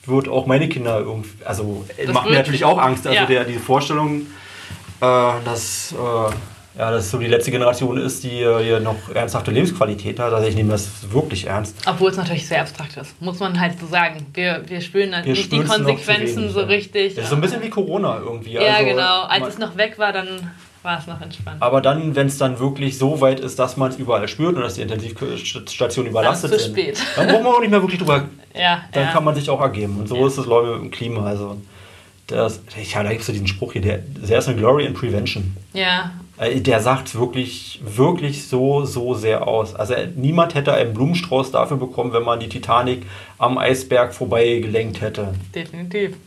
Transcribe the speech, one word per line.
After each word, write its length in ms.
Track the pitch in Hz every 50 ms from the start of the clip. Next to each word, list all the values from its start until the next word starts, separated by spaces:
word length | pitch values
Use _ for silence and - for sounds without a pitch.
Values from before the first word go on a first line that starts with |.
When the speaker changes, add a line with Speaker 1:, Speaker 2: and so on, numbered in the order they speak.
| -
Speaker 1:
wird 220 | 131 127 135 135
auch 180 | - - 131 -
meine 220 | 131 131 139 165 160
Kinder 300 | - 135 120 117 113 107
irgendwie, 440 | 107 107 110 110 104 - - - -
also 400 | - 110 101 107 104 101 95 98 - -
Speaker 2:
Das 160 | - 143 127 123
Speaker 1:
macht 120 | 123 -
mir 60 | 107
Speaker 2:
wird 80 | 147 139
Speaker 1:
natürlich 240 | 135 147 139 143 165
auch 120 | 151 180
Angst, 300 | 175 135 127 127 127 -
also 100 | 147 131
Speaker 2:
ja. 80 | - -
Speaker 1:
der, 200 | - 127 123 123
diese 160 | 120 120 113
Vorstellung, 640 | - - 131 139 139 - 156 151 151 151 147 147 147 - - - - - - - - - - - - - - -
äh, 60 | 127 127 127 123 123 123 120 120 120
dass, 480 | 120 117 107 95 - - - - - 170
äh, 800 | 117 123 120 117 113 113 107 - - - - - - - - - -
ja, 100 | 113 113
dass 220 | 113 113 101 95
so 80 | - 120
die 80 | 113
letzte 240 | - 117 117 117 139
Generation 460 | 123 123 123 120 123 - 135 123 123
ist, 260 | 135 139 131 127 - -
die, 160 | 127 120 120
äh, 200 | 120 117 117 113 113
hier 160 | 113 113 110
noch 140 | 110 113 107 101 - - -
ernsthafte 380 | 110 117 113 - 120 - -
Lebensqualität 680 | 107 123 180 175 - - - 107 104 98 - 107 104 -
hat. 140 | 120 117 113
Also 140 | 110 107
ich 80 | 110 95
nehme 160 | 107 107 107
das 180 | 107 101 92 - - - - 101 104
wirklich 320 | 135 156 - - 101 98
ernst. 320 | 92 95 104 107 - - - -
Speaker 2:
Obwohl 240 | 185 180 - 190 190
es 80 | 185
natürlich 300 | 190 175 156 170 - -
sehr 140 | - 170 151
abstrakt 360 | 147 - - - 151 143 -
ist, 240 | 135 135 - - -
muss 180 | 165 185 180 175
man 180 | 202 190 180 175
halt 200 | 175 170 175 -
so 60 | 170
sagen. 400 | 160 165 175 170 165 160 156 147 135 -
Wir, 300 | 180 180 180 170 151 -
wir 160 | - 185 175
spüren 300 | - - - 196 202 190
dann 120 | 185 175 170
Speaker 1:
Wir 100 | 131 131
Speaker 2:
nicht 180 | - - -
die 60 | -
Speaker 1:
spüren's 120 | 226 - -
noch 80 | 220
zu 60 | 214 -
Speaker 2:
Konsequenzen 540 | 220 214 - - 208 208 208 226 233 - 214
Speaker 1:
wenig, 100 | 220 208 190
Speaker 2:
so 60 | 202
Speaker 1:
ja. 40 | 190
Speaker 2:
richtig. 480 | 190 202 208 202 - - 208 196 196 190
Speaker 1:
Das 100 | - 113
ist 40 | 117
so 60 | 143
ein 60 | 147
bisschen 200 | 156 185 - 226
wie 80 | 220 226
Corona 480 | - 214 185 - 160 208 196 147 113
irgendwie. 360 | 110 - 117 117 113 101 110 117
Speaker 2:
Ja, 80 | - 208 214 214
Speaker 1:
Also 120 | 214 208
Speaker 2:
genau. 360 | 202 196 190 185 185 185 185
Als 180 | 190 - - 196
Speaker 1:
man 80 | - -
Speaker 2:
es 60 | - -
noch 180 | 220 180 170
weg 220 | 185 214 220 214 -
war, 120 | 214 202 190
dann 140 | 190 185 190 190 185 175 175 175 - - - _ -
war 160 | _ 180 170
es 80 | 165 156
noch 160 | 175 170 156
entspannt. 400 | 156 160 - - - 165 156 156
Speaker 1:
Aber 180 | - 123 127 135
dann, 360 | - 131 143 160 160 156 135
wenn's 240 | 139 139 139 139 -
dann 180 | 139 131 123 117
wirklich 380 | 131 139 135 - 143 135 117
so 240 | - 131 139 156 143
weit 180 | 135 131 131 131
ist, 200 | 131 127 - -
dass 180 | 127 123 -
man's 200 | 139 135 131 131
überall 300 | - 131 117 117 104 104
spürt 280 | 107 - - 151 175 175
und 60 | - 120
dass 100 | 113 92
die 80 | 120
Intensivstationen 1300 | 117 101 110 107 110 113 98 - 139 127 120 - - - - 123 104 - - - 127 117 - 131 123 113
überlastet 420 | 107 110 107 120 143 - - 143
Speaker 2:
Dann 60 | -
ist 80 | - -
zu 60 | 107 107
Speaker 1:
sind, 60 | 190
Speaker 2:
spät. 180 | 175 143 - - - - -
Speaker 1:
dann 120 | - -
braucht 160 | - 202 220 226
man 100 | 247 240
auch 60 | 240
nicht 80 | 233 214
mehr 120 | 208 202 185
wirklich 160 | 185 185 175
drüber, 280 | 190 151 143 139 139 - - -
Speaker 2:
<laughs> 140 | - - -
Ja, 260 | - 180 175 175 175 - - -
Speaker 1:
dann 100 | 143 139
Speaker 2:
ja. 80 | 165
Speaker 1:
kann 120 | 165 165 156
man 120 | 151 151
sich 120 | 143 143 151
auch 100 | 139 131
ergeben. 380 | 139 131 104 104 104 98 98 101
Und 80 | 107 104
so 60 | 123
Speaker 2:
Ja. 100 | 123 131
Speaker 1:
ist 100 | 135 135 135
es, 60 | 127
Leute, 240 | 120 120 117 117 117
mit 100 | 117 107
dem 100 | 104 -
Klima. 340 | - - 120 117 117 113 104
Also 340 | 101 104 101 101 101 101 101 - - - - - - - - - - _ - _
das, 360 | - - 113 113 110 - - - - - 104 101 92
ja, 120 | - 107 104
da 80 | 104
gibt's 160 | 110 107 -
so 40 | -
diesen 160 | 104 101 98
Spruch 260 | 95 95 - - - -
hier, 80 | - 92
der, 160 | 104 107 95 - - - - -
„There's 220 | 98 107 123 131
no 80 | 139 120
glory 300 | 104 104 120 135 147 143
in 80 | - 92
prevention.“ 600 | - - 117 101 101 101 98 - 110 95 95 95 95 - - -
Speaker 2:
Ja. 380 | 190 190 185 180 180 185 175 - - - - -
Speaker 1:
Äh, 220 | - - - - 131
der 180 | 98 131 120 110
sagt's 340 | 107 123 135 131 - - -
wirklich, 640 | 113 123 - - 127 123 - - - - - - - 135
wirklich 600 | 104 101 113 135 165 175 165 147 143 139 143 -
so, 360 | - 131 127 127 135 139 143 143
so 280 | 120 - 127 120 123 123
sehr 340 | 107 104 110 107 113 -
aus. 280 | - 110 110 107 101 95
Also, 180 | - 107 104 123
äh, 140 | - - 175 -
niemand 400 | 135 127 143 165 170 170 170 -
hätte 180 | 151 139 151 135
einen 200 | 113 117 113 107
Blumenstrauß 580 | 107 131 160 175 170 - - 127 131 135 131
dafür 260 | - 120 117 - 151
bekommen, 340 | 131 127 127 - - 120 127
wenn 120 | 113 117 113
man 160 | 117 117 117
die 100 | 117 110
Titanic 540 | - 123 - - 117 120 123 127 127 - - - - - - - -
am 200 | _ - 123 131
Eisberg 560 | 123 98 123 131 131 - - 131 123 123 120 -
vorbeigelenkt 840 | - 131 107 117 117 117 120 120 117 107 107 104 113 113 110 98 -
hätte. 320 | - 107 - - 104 98 92 95 92 - -
Speaker 2:
Definitiv. 600 | 175 165 - - 170 175 175 - 208 202 175 147 - -